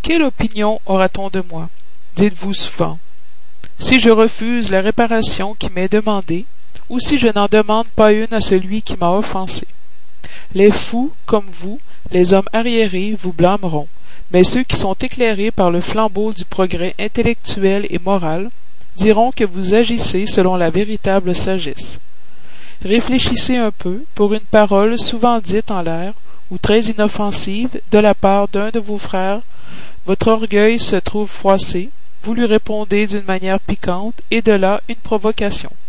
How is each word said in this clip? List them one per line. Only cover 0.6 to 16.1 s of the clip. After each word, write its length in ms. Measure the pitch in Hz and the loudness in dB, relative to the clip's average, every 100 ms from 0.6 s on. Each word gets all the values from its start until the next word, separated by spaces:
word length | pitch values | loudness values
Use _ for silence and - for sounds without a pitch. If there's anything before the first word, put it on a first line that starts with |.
| 208 220 - | 0 0 0
aura-t-on 440 | 190 185 196 196 | 2 2 0 -4
de 140 | 190 175 | -4 -4
moi ? 200 | 160 165 - - - - - | -4 -4 -4 -4 -4 -2 2
Dites-vous 380 | 208 180 196 | 2 2 -2
souvent. 440 | 190 - - 165 160 - - - - - - - - | -2 -2 -2 -2 -2 -4 -4 -4 -4 -4 -4 -4 -2
Si 220 | - 254 | 2 4
je 100 | 226 | 6
refuse 640 | 220 226 - 226 240 202 | 6 4 2 -2 -2 0
la 100 | 190 | 0
réparation 720 | 196 220 233 226 220 - 190 - | 0 0 0 0 0 -2 -2 -2
qui 140 | - | -2
m'est 220 | 180 190 | -2 0
demandée, 540 | 208 214 202 - 170 - - - - - | 0 0 -2 -2 -2 -2 -4 -4 -4 -2
ou 100 | 247 | -2
si 180 | - 285 | 0 2
je 100 | 240 | 2
n'en 200 | 202 202 | 2 2
demande 400 | 214 208 220 226 | 2 2 0 0
pas 260 | - 214 | 4 4
une 200 | 214 220 | 4 0
à 60 | 220 | -2
celui 420 | - 185 190 214 | 2 0 0 -2
qui 140 | - - | -2 -2
m'a 140 | 175 | 0
offensé. 560 | 190 214 190 190 - - - - - - - - - - | 0 0 -2 -2 -4 -4 -4 -4 -4 -4 -4 -4 -4 -2
Les 180 | 185 208 | 4 4
fous, 420 | 208 - 233 277 - - | 4 0 -2 -2 -2 0
comme 200 | 214 202 170 | 0 0 -4
vous, 180 | 180 240 - - - | -4 -4 -4 -2 0
les 220 | 180 180 | 2 4
hommes 140 | 190 196 | 4 2
arriérés, 600 | 220 233 233 220 180 202 220 | -2 0 0 0 0 -2 -2
vous 120 | 185 | -2
blâmeront, 540 | 160 175 202 185 151 147 - - - - | 2 2 2 0 -2 -2 -4 -4 -4 0
mais 120 | 180 | 2
ceux 200 | 185 240 | 4 2
qui 140 | 262 - | 0 0
sont 180 | 196 190 | 0 0
éclairés 560 | 254 - 233 202 214 | -2 0 0 2 -2
par 180 | 220 180 | 2 2
le 120 | 175 | 2
flambeau 520 | 170 214 220 | 0 0 0